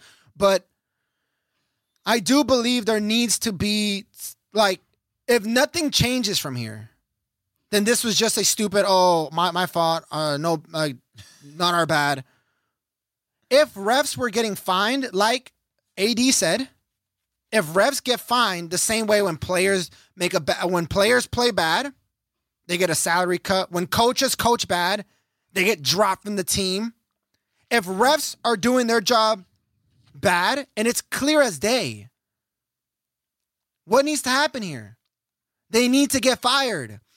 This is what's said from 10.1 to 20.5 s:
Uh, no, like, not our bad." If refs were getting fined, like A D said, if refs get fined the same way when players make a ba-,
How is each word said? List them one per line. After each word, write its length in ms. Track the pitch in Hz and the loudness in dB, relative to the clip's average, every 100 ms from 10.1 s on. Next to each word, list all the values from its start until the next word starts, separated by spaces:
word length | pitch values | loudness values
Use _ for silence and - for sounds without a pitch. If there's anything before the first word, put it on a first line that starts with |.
Uh, 240 | 151 151 143 | -4 -2 -2
no, 240 | 165 160 - | -2 -4 -4
like, 260 | 160 151 123 _ - - - 143 151 | -6 -4 -6 _ -20 -20 -20 -14 -2
not 180 | 175 | 0
our 120 | 175 160 | 2 2
bad." 400 | 151 143 135 - _ _ _ _ _ _ _ _ _ _ _ - | 2 0 -2 -8 _ _ _ _ _ _ _ _ _ _ _ 0
If 240 | 269 277 196 | 2 2 -2
refs 420 | 196 262 285 240 | 0 0 0 -4
were 120 | 240 | -4
getting 260 | 202 226 190 | -2 -2 -4
fined, 580 | - 185 208 269 254 | -2 0 0 -2 -4
like 400 | 185 214 254 - _ _ _ _ - | -2 0 -2 -8 _ _ _ _ -4
A 160 | 214 | -2
D 180 | 226 254 | 2 2
said, 340 | 254 165 226 262 _ _ _ _ _ _ _ - | 2 0 -2 -4 _ _ _ _ _ _ _ -4
if 120 | 220 151 | -2 0
refs 360 | 175 240 269 | 2 2 0
get 160 | 254 240 | -2 -4
fined 520 | - 247 220 180 170 | 0 0 0 -2 -4
the 60 | 175 | -4
same 280 | - 226 214 | -2 0 2
way 140 | 208 | 2
when 160 | 196 151 | 2 -4
players 520 | - 180 190 196 165 - _ - | -2 0 2 0 -4 -12 _ -6
make 160 | 175 | -2
a 80 | 185 | -2
ba-, 260 | 147 | -2